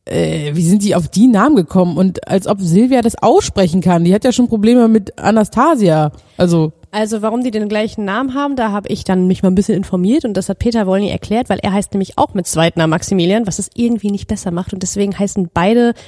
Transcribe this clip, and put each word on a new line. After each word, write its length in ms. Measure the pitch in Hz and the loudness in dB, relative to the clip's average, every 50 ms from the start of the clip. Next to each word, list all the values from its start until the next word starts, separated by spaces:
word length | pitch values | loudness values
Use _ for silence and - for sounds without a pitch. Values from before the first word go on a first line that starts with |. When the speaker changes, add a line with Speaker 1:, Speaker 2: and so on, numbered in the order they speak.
| - | -14
Speaker 1:
äh, 460 | - - 165 165 160 160 160 147 147 147 | -6 -4 -2 -2 -2 -2 -4 -6 -4 -2
wie 80 | 175 | -2
sind 220 | 165 165 196 208 196 | 2 2 2 2 2
die 100 | 208 160 | 0 0
auf 140 | 180 160 139 | 0 -2 -2
die 180 | - 185 233 | 0 2 4
Namen 300 | 262 226 185 220 294 311 | 4 6 4 4 4 4
gekommen? 420 | 214 170 - - 185 180 175 165 160 | 2 2 2 2 2 2 2 2 0
Und 300 | 190 190 175 - - - | 0 0 0 -4 -6 -2
als 180 | 160 196 185 | -2 -2 0
ob 160 | - 214 196 | -2 -4 -2
Silvia 400 | 190 165 165 202 240 254 269 240 | 0 2 4 4 4 4 2 2
das 140 | 220 233 - | 2 0 -2
aussprechen 640 | - - 220 294 403 - - - 202 190 156 160 190 | 0 2 2 4 2 2 0 -2 0 0 2 0 0
kann. 220 | 165 185 180 170 170 | 2 2 2 2 4
Die 100 | 175 190 | 4 2
hat 100 | 214 - | 2 2
ja 80 | 254 | 0
schon 160 | - - 247 233 | 2 2 0 0
Probleme 400 | 226 214 202 226 247 247 233 226 | 0 0 2 4 4 4 4 4
mit 300 | 220 220 190 - - - | 4 2 0 -2 -12 -4
Anastasia. 920 | - 202 220 220 208 - - 220 262 330 330 247 202 175 156 156 151 147 - - _ _ _ - | -2 0 2 2 0 0 0 0 2 2 2 2 2 2 2 2 0 -2 -4 -8 _ _ _ -2
Also 360 | 180 180 170 165 156 156 - _ _ - | 0 2 2 2 0 0 -4 _ _ -10
Speaker 2:
Also 300 | - 214 220 208 226 214 | -6 -4 -4 -4 -4 -4
warum 220 | 208 220 220 247 247 | -4 -4 -2 -2 -4
die 80 | 254 | -2
den 160 | 208 220 208 208 | -4 -4 -4 -2
gleichen 380 | 214 214 220 208 - - 208 | -2 -2 -2 -4 -4 -6 -6
Namen 280 | 190 196 233 269 262 247 | -4 -4 -4 -4 -4 -4
haben, 220 | 277 285 285 277 | -4 -4 -4 -2
da 160 | 247 226 214 | -2 -2 -2
hab 180 | 196 208 196 - | -2 -4 -4 -6
ich 140 | 160 - - | -8 -8 -2
dann 240 | - 190 185 180 185 | -2 0 2 2 2
mich 160 | 180 - - | 0 2 0
mal 60 | 185 | 2
ein 60 | 185 | 2
bisschen 200 | 190 202 - 202 | 2 2 0 0
informiert 480 | 160 143 - - 180 175 196 254 320 - | -2 -2 -4 -4 -2 0 0 0 0 0
und 120 | 233 196 | -2 -4
das 120 | 185 190 - | -4 -6 -6
hat 120 | 190 - | -6 -4
Peter 280 | - 240 226 226 202 185 | -2 -2 0 0 0 0
Wolny 220 | 185 196 208 185 | 0 0 0 -2
erklärt, 400 | - - - - 208 233 254 - | -4 -6 -6 -4 -4 -2 -2 -2
weil 100 | 196 - | -4 -2
er 140 | - - 185 | -2 -2 -2
heißt 180 | 202 196 - - | -2 -4 -2 -4
nämlich 240 | 196 190 - - - | -4 -4 -4 -2 -2
auch 160 | 294 - - | -2 -2 -2
mit 140 | 196 170 - | -6 -6 -4
Zweitnamen 420 | - 160 160 170 - 170 160 160 | 0 0 0 0 2 0 0 0
Maximilian, 560 | 156 170 - - 202 185 170 175 196 226 233 | 0 -2 -2 -2 0 0 2 2 0 0 0
was 140 | 185 - - | -4 -6 -8
es 100 | 190 - - | -10 -10 -6
irgendwie 340 | - 240 233 240 208 - 208 | -2 -2 -2 -2 -2 -4 -4
nicht 200 | 202 196 - - | -6 -2 -2 -2
besser 220 | 214 196 - 185 | -2 -2 -4 -6
macht 200 | 170 175 185 - | -6 -6 -6 -6
und 100 | 202 185 | -8 -8
deswegen 380 | 185 175 - 202 202 202 190 - | -6 -6 -2 -2 -2 -2 -2 -2
heißen 300 | 202 196 - 202 180 170 - | -4 -2 -2 -4 -4 -2 -2
beide 400 | 170 175 202 233 240 240 240 233 - - | 0 0 2 4 4 2 2 0 -4 -10